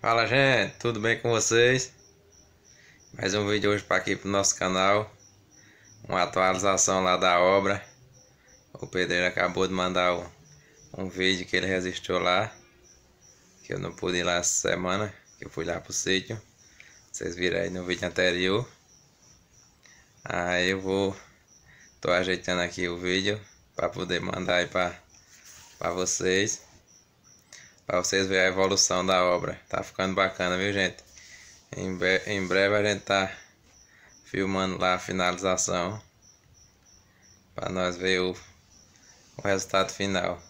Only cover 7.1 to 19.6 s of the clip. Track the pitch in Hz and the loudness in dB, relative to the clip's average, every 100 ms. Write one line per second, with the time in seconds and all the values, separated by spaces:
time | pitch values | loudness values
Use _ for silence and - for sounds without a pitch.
7.1 | 90 92 87 92 98 98 98 - - - | 4 4 4 6 4 2 -2 -6 -20 -20
8.1 | - _ _ _ - _ - - 92 90 | -20 _ _ _ -20 _ -16 -6 -2 0
9.1 | 87 90 90 90 90 92 92 90 92 90 | 2 0 0 -2 0 0 0 0 2 2
10.1 | 87 87 - - - _ - - - 92 | 0 -4 -18 -20 -20 _ -20 -18 -10 -8
11.1 | 90 92 95 90 92 92 92 90 90 - | -2 0 0 -2 -2 0 -2 -2 -8 -2
12.1 | 90 87 92 110 - - _ - - _ | 0 2 0 0 -8 -20 _ -20 -20 _
13.1 | _ _ - _ - - 92 92 85 90 | _ _ -20 _ -20 -10 -8 -8 -6 -2
14.1 | 90 87 87 87 - 87 87 90 95 104 | 0 0 0 0 -2 0 -2 -2 -2 -4
15.1 | - _ _ - - 82 85 - - - | -8 _ _ -14 -8 -6 -6 -6 -6 0
16.1 | 95 - 110 - _ _ - - - _ | 0 -2 -12 -12 _ _ -20 -20 -20 _
17.1 | - - 87 90 87 90 90 90 87 90 | -8 -8 -2 -2 0 -2 -6 -6 -4 -4
18.1 | 85 90 87 92 101 127 - _ _ _ | 0 0 2 0 0 -2 -14 _ _ _
19.1 | _ _ _ _ _ | _ _ _ _ _